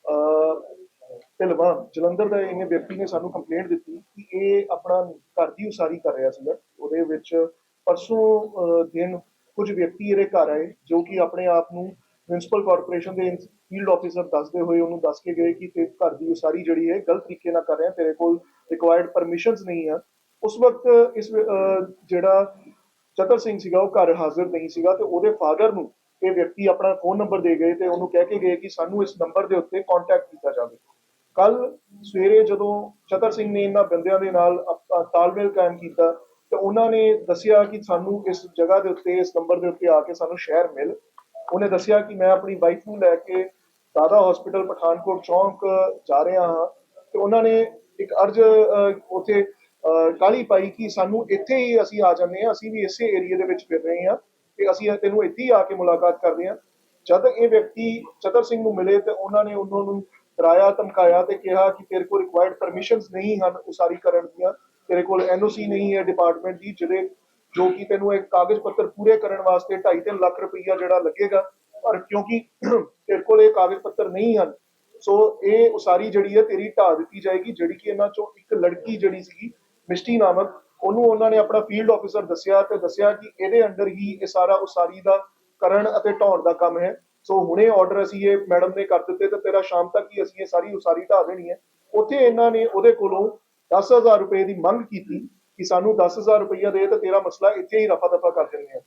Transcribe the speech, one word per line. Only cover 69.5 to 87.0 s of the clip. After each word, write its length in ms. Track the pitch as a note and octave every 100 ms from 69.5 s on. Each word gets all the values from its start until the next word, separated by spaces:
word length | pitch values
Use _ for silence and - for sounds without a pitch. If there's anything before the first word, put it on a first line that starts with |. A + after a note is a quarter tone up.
| F3+ F3+ F#3+
ਢਾਈ 220 | G3+ F3
ਤਿੰਨ 180 | G#3+ G3+
ਲੱਖ 220 | F3+ F3+
ਰੁਪਈਆ 360 | F#3 F#3 F3+ F#3
ਜਿਹੜਾ 240 | F3+ F#3
ਲੱਗੇਗਾ, 520 | D#3+ D#3 G3+ G3 F#3+ _ _ -
ਪਰ 140 | - F3+
ਕਿਉਂਕਿ 420 | F#3 G#3 G3+ A#3 - _
<clears throat> 180 | A3+ A#3+ - _ -
ਤੇਰੇ 160 | F#3+
ਕੋਲ 180 | - G#3+
ਇਹ 120 | G#3+
ਕਾਗਜ਼ 260 | G#3+ F#3 -
ਪੱਤਰ 300 | - - -
ਨਹੀਂ 280 | F3+ A3+ G#3+
ਹਨ, 160 | D#3+ - _ _ _ -
ਸੋ 400 | - G3+ G#3+ -
ਇਹ 280 | G3 A3 A#3
ਉਸਾਰੀ 380 | G#3+ G3 F3+ G#3+
ਜਿਹੜੀ 280 | G3+ G3+ G#3
ਹੈ 60 |
ਤੇਰੀ 260 | A3 F#3+ G#3
ਢਾਹ 260 | - F#3+ D#3+
ਦਿੱਤੀ 240 | E4+ G3
ਜਾਏਗੀ। 320 | F#3+ F#3 A#3
ਜਿਹੜੀ 220 | - E3+
ਕਿ 160 | - G#3
ਇਹਨਾਂ 200 | G3 G3+
ਚੋਂ 180 | G#3+ G#3 _
ਇੱਕ 160 | _
ਲੜਕੀ 440 | G#3 F3 F3 A3+ G#3+
ਜਿਹੜੀ 220 | F#3+ F#3
ਸੀਗੀ 320 | - - A#3 _ _ _ -
ਮਿਸ਼ਟੀ 280 | F3 - A#3
ਨਾਮਕ, 440 | G3 F3+ G3 - _ _
ਉਹਨੂੰ 200 | F#3+ A3
ਉਹਨਾਂ 280 | A#3 A3 A3
ਨੇ 60 | A3
ਆਪਣਾ 220 | G#3 G#3+
ਫੀਲਡ 320 | G#3+ G#3 A3
ਆਫੀਸਰ 340 | G#3+ G3 G#3 F3
ਦੱਸਿਆ 360 | E3+ F#3+ G3
ਤੇ 160 | G3+ G#3+
ਦੱਸਿਆ 340 | - G3+ G#3
ਕਿ 200 | G#3+ G#3+ _
ਇਹਦੇ 220 | F#3+ A#3
under 260 | G#3+ F#3 G3+
ਹੀ 320 | F#3 G3 F#3
ਇਹ 60 | G3
ਸਾਰਾ 260 | F#3 F3+
ਉਸਾਰੀ 480 | G3 F#3+ F3+ F3 F#3
ਦਾ 160 | F#3 G3 - _ _ _
ਕਰਨ 280 | F#3 G3 G#3+ G#3+
ਅਤੇ 140 | G#3
ਢਾਹੁਣ 320 | - G3+ F3+
ਦਾ 100 | E3
ਕੰਮ 260 | E3+ F3 E3+
ਹੈ। 220 | F3+ -